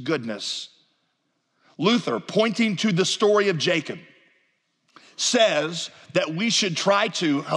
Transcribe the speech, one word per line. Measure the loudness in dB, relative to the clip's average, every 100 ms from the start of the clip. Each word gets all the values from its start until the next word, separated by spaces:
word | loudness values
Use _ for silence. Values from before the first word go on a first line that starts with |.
goodness. | -4 -4 -4 -8 -8 -10 -12 _ _ _ _ _ _ _ _ _ _ -2
Luther, | 2 2 0 -4
pointing | -2 0 0 2 -2 0
to | 0
the | 0 0
story | 2 2 4 2
of | 0
Jacob, | 0 -2 -2 -10 -14 _ _ _ _ _ _ _ _ -20 -20 -6
says | 0 4 4 4 -2 -4 -10 -14 -4
that | -2 -2
we | -2 0
should | 0 0 -2
try | 2 2 2
to, | 0 0 0 -2